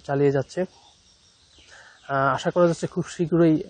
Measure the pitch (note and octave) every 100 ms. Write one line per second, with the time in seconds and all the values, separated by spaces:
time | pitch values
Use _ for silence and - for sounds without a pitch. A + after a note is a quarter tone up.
0 | - C#3+ C#3+ C#3 C3 - F#3 _ _ _
1 | _ _ _ _ _ _ - - - _
2 | - C#3 C3+ C3 F3 F3 F3 D#3+ E3 -
3 | E3 - E3+ E3+ E3+ D#3